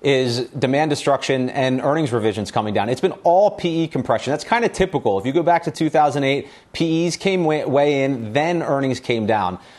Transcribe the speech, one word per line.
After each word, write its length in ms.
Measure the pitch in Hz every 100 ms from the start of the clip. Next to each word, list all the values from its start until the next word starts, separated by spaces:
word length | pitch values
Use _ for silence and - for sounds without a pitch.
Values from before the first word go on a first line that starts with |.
| 139
is 400 | 135 127 120 120
demand 380 | 127 131 139 156
destruction 600 | 143 147 131 - 135 127
and 300 | 139 131 127
earnings 320 | 139 156 143
revisions 400 | 120 110 104 98
coming 200 | 120 107
down. 160 | 101 107
It's 120 | 131
been 180 | 185 -
all 260 | 170 180 202
P 320 | 208 175 165
E 60 | 160
compression. 420 | 139 120 110 127
That's 140 | 147
kinda 240 | - 233 233
typical. 500 | - 185 139 113 98
If 80 | 120
you 60 |
go 100 | 160
back 220 | 165 170
to 80 | 156
two 180 | - 156
thousand 320 | 156 147 143
eight, 240 | 135 139 - - -
P 360 | - 170 160 170
Es 80 | -
came 280 | 196 185
way, 200 | 160 151
way 400 | - 139 147 139
in, 280 | 135 127 110
then 300 | 127 165 170
earnings 380 | 151 139 135 123
came 260 | - 117 107
down. 320 | 107 92 92 -